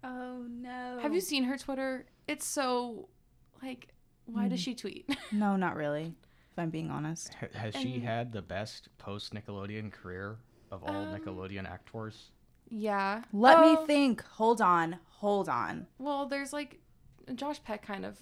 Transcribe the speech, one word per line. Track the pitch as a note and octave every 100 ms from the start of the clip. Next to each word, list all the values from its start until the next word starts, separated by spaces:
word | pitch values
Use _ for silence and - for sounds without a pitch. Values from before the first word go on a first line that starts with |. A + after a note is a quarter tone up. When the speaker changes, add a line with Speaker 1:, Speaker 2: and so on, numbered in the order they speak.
Speaker 1:
Oh, | B3+ B3+ B3 B3+ A#3+
no. | A#3+ B3 B3+ B3 B3
Speaker 2:
Have | A#3+
you | E4
seen | F#4+ C#4+ B3+
her | C4+
Twitter? | - C4+ C4+ C4 - _ -
It's | D4 -
so, | - C4 B3 B3 A3 - _ _ _ _ -
like, | C4 B3 - - _ _ -
why | A3 G3
does | F3+
Speaker 1:
Mm. |
Speaker 2:
she | G#3+ B3
tweet? | G3+ - - C#4
<laughs> | -
Speaker 1:
No, | G#3 G#3 G3
not | F3+ -
really, | D3 D3 E3 E3 - - _
if | -
I'm | E3
being | D#3+ D#3+
honest. | D3 D3+ E3 - -
Speaker 3:
Ha-, | - -
has | A2 G#2
she | C3 B2+
Speaker 2:
And |
Speaker 3:
had | A#2+ A2+ B2
the | A2
best | E2+ F2+ A2 - - _
post-Nickelodeon | - G2+ - G#2+ G#2 G2+ G2 G#2+ G#2+
career | F2+ F#2 F2+ G2+ A2 - _ _
of | G2
all | - G2
Speaker 2:
Um, | G2+ G2+
Speaker 3:
Nickelodeon | G#2 F#2 F#2 G2 F#2
actors? | F2+ - A2+ A2 - - _ _ _ -
Speaker 2:
Yeah. | A3+ G#3+ G3+ G3 G#3 A#3+
Speaker 1:
Let | G3+ B3 E4
me | D#4+ D#4+
Speaker 2:
Oh. | D#4
Speaker 1:
think. | D4 C#4 G#3+
Hold | - - A3 A3+
on. | G3+ F3 E3 E3+ - -
Hold | G#3 G3+ E3+
on. | B2 F2+ E2 - _
Speaker 2:
Well, | C4+ C#4 C#4
there's, | C#4 C#4
like, | D4 C#4+ - _ - - - - B3+
Josh | C#4 D4
Peck | - G#3
kind | - G3 F#3+
of, | G3